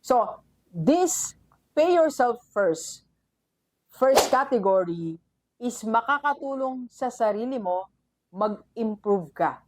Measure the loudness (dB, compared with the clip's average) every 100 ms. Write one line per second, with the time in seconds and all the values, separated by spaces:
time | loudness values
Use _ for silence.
0 | 2 0 0 -6 _ _ _ -2 2 4
1 | 2 -2 -6 -12 _ _ _ 0 4 4
2 | 2 2 0 0 _ -2 0 0 -6 -16
3 | _ _ _ _ _ _ _ _ _ 0
4 | 4 6 6 2 2 0 2 2 0 -6
5 | -8 -10 _ _ _ _ -8 -8 -2 -2
6 | 0 -2 -2 -4 -6 -4 -6 -6 -12 -8
7 | -8 -2 -2 -2 -4 -4 -4 -4 -6 _
8 | _ _ _ -4 -4 -4 _ -6 -6 -4
9 | 0 0 -2 -2 -4 -4